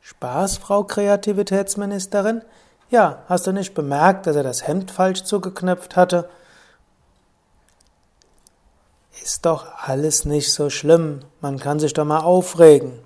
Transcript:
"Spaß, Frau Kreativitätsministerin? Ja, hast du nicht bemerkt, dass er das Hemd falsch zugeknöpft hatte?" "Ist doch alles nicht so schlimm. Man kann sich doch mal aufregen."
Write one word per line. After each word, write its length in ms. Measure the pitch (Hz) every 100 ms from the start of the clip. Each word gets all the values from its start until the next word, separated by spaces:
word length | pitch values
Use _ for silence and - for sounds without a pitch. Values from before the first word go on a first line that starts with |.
"Spaß, 580 | - - 127 131 190 -
Frau 260 | - 101
Kreativitätsministerin? 1600 | - - 202 202 208 202 196 196 196 - 202 202 190 208 196 233 - _ _ _ _
Ja, 340 | 240 185 - -
hast 220 | 180 185
du 40 |
nicht 220 | 190 190
bemerkt, 540 | - 143 143 170 190 180
dass 80 | 147
er 80 |
das 240 | 131 123 147
Hemd 240 | 165 185
falsch 320 | - 190 185
zugeknöpft 720 | - 208 180 185 185 180 - -
hatte?" 320 | 180 175 170 - _ - _ _ _ _ _ _ _ _ _ _ _ _ _ _ _ _ _ _ _ _ _ _ _ _ _ -
"Ist 200 | - -
doch 220 | 170 156 - - -
alles 380 | 135 156 147
nicht 280 | 147 147 143
so 180 | - 147
schlimm. 520 | - 156 165 160 143 - _
Man 180 | 147 139
kann 220 | 143 147
sich 140 | 151
doch 100 | 135
mal 160 | 151 156
aufregen." 800 | 160 185 185 165 165 139 127 -